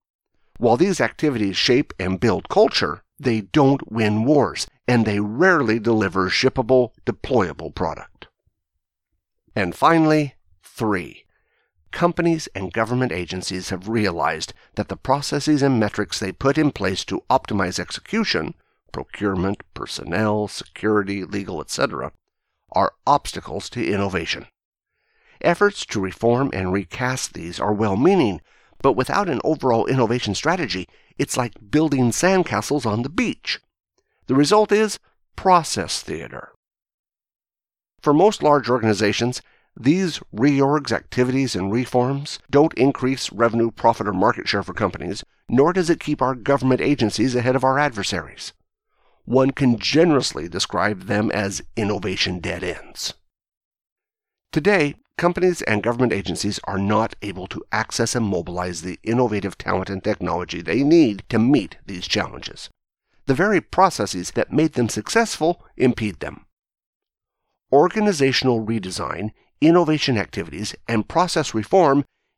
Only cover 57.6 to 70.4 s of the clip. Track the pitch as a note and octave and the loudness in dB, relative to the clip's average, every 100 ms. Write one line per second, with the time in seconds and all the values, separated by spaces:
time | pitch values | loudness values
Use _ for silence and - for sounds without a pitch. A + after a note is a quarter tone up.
57.6 | - G#2+ A2+ - A2+ B2 G#2+ F#2 E2+ F2 | -6 -6 -4 -2 -2 0 0 -2 -4 -6
58.6 | F2+ E2 F2+ - - A#2+ B2 G#2 F#2+ - | -6 -8 -10 -8 -2 0 2 0 -4 -8
59.6 | F#2+ F#2+ F#2+ F#2+ G#2 - F2 F2 F2 F2 | -4 -4 -4 -6 -4 -4 -2 -4 -6 -8
60.6 | E2 G#2+ C#3+ E3+ B2+ G2 - A2+ A#2 C#3+ | -2 0 4 6 4 0 -2 0 4 2
61.6 | F2 - F2+ F2+ - G#2 - A#1+ - - | 0 -12 -14 -10 -4 -4 -4 -8 -16 -16
62.6 | - _ _ _ _ _ - C3 G3+ F#3 | -18 _ _ _ _ _ -2 0 2 0
63.6 | - - F#3 - G2+ F2+ F2+ - D2+ C#3+ | 0 4 4 4 -4 -4 -6 -4 -2 2
64.6 | D#3+ - A#2 - - A3+ A3 - D#3 F3 | 0 2 -2 -2 -2 0 0 0 -2 -2
65.6 | - - B2+ A2+ G#2+ D#2+ - - _ _ | -6 0 0 0 -4 -6 -12 -12 _ _
66.6 | _ _ _ _ _ _ _ _ _ _ | _ _ _ _ _ _ _ _ _ _
67.6 | - C#3 F3 A3 G#3 D#3 C3+ B2+ C3 A#2 | 2 4 4 2 0 2 2 2 2 0
68.6 | A2 A2+ F#2 F#2 F2 D#2 G#2+ - _ - | 0 -4 -4 -6 -6 -6 -8 -10 _ 2
69.6 | D3+ F3 D#3 D3+ - A2+ F2+ G2+ | 6 6 4 2 0 0 -2 -6